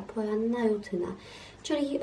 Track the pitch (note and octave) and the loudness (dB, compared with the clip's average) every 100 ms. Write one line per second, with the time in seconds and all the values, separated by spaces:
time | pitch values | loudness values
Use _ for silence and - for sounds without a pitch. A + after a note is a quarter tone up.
0 | G3 A3 G#3+ G#3+ A3+ A#3+ A3+ G#3 - F3+ | -4 -2 0 2 2 4 4 4 0 -2
1 | F3+ G3 - - - - - D4 C#4 C#4 | -2 -4 -12 -16 -18 -12 0 2 2 4